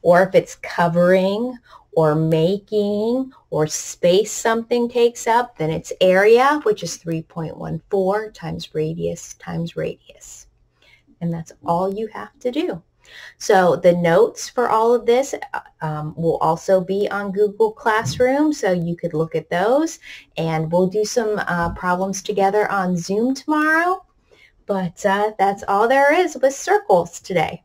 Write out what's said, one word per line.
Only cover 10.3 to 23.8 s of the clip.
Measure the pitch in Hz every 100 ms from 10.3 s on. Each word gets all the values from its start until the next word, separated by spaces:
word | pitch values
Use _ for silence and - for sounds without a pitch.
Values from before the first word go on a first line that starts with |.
| - _ _ _ _ _ _ _ _
And | 170
that's | 165 160 - -
all | 170 190
you | 196 220
have | - 208 _
to | 247
do. | 285 359 180 _ _ _ - - _
So | - 196 175 170
the | 180
notes | 175 170 175 226 - -
for | - 240
all | 220 226
of | 240 220
this, | 240 -
uh, | - - - - _
um, | 156 151 151 -
will | 165 -
also | 156 165 - 190
be | 180 196 202
on | 202 202
Google | 190 208 208 220
Classroom, | - 233 214 - - 254 269 311
so | 294 202
you | 180 170 170
could | 170
look | 156 160 160
at | -
those. | 175 202 277 320 - - - - -
And | 160 160 160
we'll | 175 185
do | 208
some, | 208 247 220 208 -
uh, | 175 175
problems | 190 190 220 196 190
together | - 202 196 208 202
on | 196 180 180
Zoom | 175 202 247
tomorrow. | 269 - 302 311 320